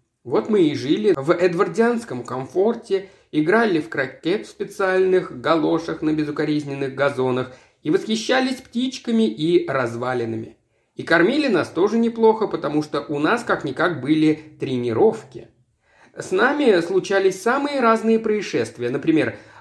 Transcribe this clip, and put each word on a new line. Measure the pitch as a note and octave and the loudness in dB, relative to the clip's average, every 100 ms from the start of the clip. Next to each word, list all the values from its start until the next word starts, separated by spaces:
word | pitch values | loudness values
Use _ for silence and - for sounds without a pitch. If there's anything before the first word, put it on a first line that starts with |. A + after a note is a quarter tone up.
| _ _ | _ _
Вот | A#2+ D#3+ A3 | -4 -4 0
мы | G#3+ | 2
и | D#3 | 2
жили | C3+ B2 F#3+ G#3 D#3+ | 0 -2 0 2 0
в | C#3 | 2
эдвардианском | E3+ F3+ E3+ G3+ E3+ A3+ A#3 - B2+ | 2 2 2 -2 2 0 0 -6 -10
комфорте, | A2+ B2+ C3+ F3+ G#3 A3+ - F#3+ G3 - _ | -8 -8 -6 0 0 0 -4 -4 -4 -18 _
играли | D3+ D#3 G#3+ A#3 E3 | -2 2 2 2 0
в | D3+ | -2
крокет | - B2+ - E3 G#3 - | -4 -6 -6 -4 -4 -6
в | |
специальных | - G3 - F#3+ F#3 F#3+ F#3 F3+ B2+ | -12 -12 -4 0 2 4 2 0 -6
галошах | C#3 E3 D#3 E3 - D#3+ | 0 2 2 0 -2 -4
на | D#3 | -2
безукоризненных | D#3 D3 D3 D3+ D3+ C#3+ C#3 C#3 C3 | 0 -2 -2 -2 -2 -4 -6 -6 0
газонах | C#3+ B2+ C3 B2+ B2+ - _ _ | -2 0 0 0 -4 -10 _ _
и | D3+ | 0
восхищались | F3 - A3 - C4 C4 C4 | 0 0 -4 0 0 0 -4
птичками | - A#3 C4 - - A3+ | -8 -4 -4 -4 -2 2
и | A3 D3 D#3 F3 E3+ | 2 0 2 2 2
развалинами. | C3+ A#2+ A#2 B2 B2 A2+ A2 A2 - _ _ _ - | -2 -2 -2 -4 -2 -2 -6 -10 -16 _ _ _ -14
И | |
кормили | B2+ E3 F3 C#4+ C#4+ | 0 4 4 2 2
нас | F3 A#2+ | 0 0
тоже | - G3+ A3+ | 0 0 2
неплохо, | A#3 A3+ A3 A3 G#3 | 0 2 2 4 -2
потому | E3 D3+ D3+ | -4 -2 -2
что | D3 D3 | -2 -6
у | - C#3+ | -4 -2
нас | D#3 A#3 | 0 0
как-никак | A#3 F#3+ C#3+ C3 E3+ D3+ | 0 -2 -2 -2 -2 -2
были | B2+ D#3 D#3 D3+ - - | 0 2 2 2 -4 -10
тренировки. | C3+ B2+ A#2+ A2 G#3+ - - - - _ _ _ _ _ _ | -6 -4 -2 2 2 2 -10 -20 -20 _ _ _ _ _ _
С | - - | -16 -4
нами | F#3 A#3+ D4 C4+ F#3 | 0 0 2 4 4
случались | E3 F#3+ F3 G3 F#3+ F#3 | 2 -2 0 2 2 0
самые | A3+ C4+ C#4+ C#4 | -2 -2 -2 2
разные | A#3 A3+ A3 A3+ | 2 2 2 2
происшествия. | A3 G#3+ F3+ D3 A2 - A#2+ | 2 -2 -2 -4 -4 -4 -6
Например, | C#3+ D#3+ D#3+ A#2 G#2+ - - | -2 2 2 2 -4 -18 -20